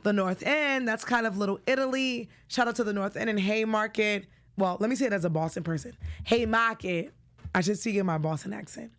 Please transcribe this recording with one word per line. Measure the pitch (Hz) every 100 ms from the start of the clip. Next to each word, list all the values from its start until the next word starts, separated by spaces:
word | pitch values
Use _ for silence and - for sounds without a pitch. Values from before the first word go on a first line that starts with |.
The | 208
North | 202 185 185
End, | - 294 294 269 247
that's | 220
kind | - 240
of | 226 196
Little | 202 196 -
Italy. | 262 262 262 262 240 226 - _
Shout | - 233
out | 240
to |
the | 214
North | 202 196 -
End | 226
and | 214
Haymarket. | 190 214 220 220 214 214 214 202 202 - _ -
Well, | 190 180
let | 214
me |
say | 262
it | 269
as | 202
a | 170
Boston | 160 160 165
person. | 165 165 - - - -
Haymarket. | - 233 226 226 226 220 - 175 214 - - _ -
I | -
should | 180 214
speak | 240
in | 202
my | 190 160
Boston | 156 156 -
accent. | 208 - - -